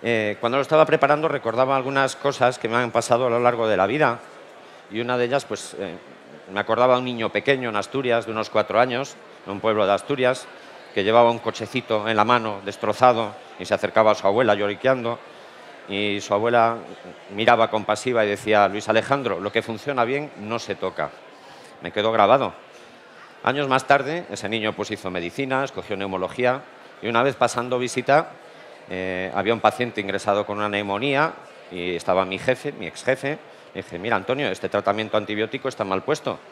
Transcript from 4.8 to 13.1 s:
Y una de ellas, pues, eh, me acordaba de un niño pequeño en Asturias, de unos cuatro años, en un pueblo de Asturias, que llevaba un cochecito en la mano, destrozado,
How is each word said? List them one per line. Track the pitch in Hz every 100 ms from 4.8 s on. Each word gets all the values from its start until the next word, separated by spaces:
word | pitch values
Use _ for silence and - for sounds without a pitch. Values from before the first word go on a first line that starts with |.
| -
Y | 104
una | 120 123
de | 120
ellas, | 139 -
pues, | 104 - -
eh, | 95 90 - - - - -
me | 95
acordaba | 104 110 123
de | 127
un | 127
niño | 120 110
pequeño | 104 - 139 123
en | 107
Asturias, | 98 135 127 117 107
de |
unos | 110 107
cuatro | 110 104 101
años, | 127 123 143 - - - -
en |
un | 101
pueblo | 107 107 98
de |
Asturias, | 98 - 139 127 131 - - - - -
que | -
llevaba | 98 113 117
un | 117
cochecito | 113 - 107 127 - 110 104
en | 113
la | 107
mano, | 123 113 101 98
destrozado, | 101 107 104 127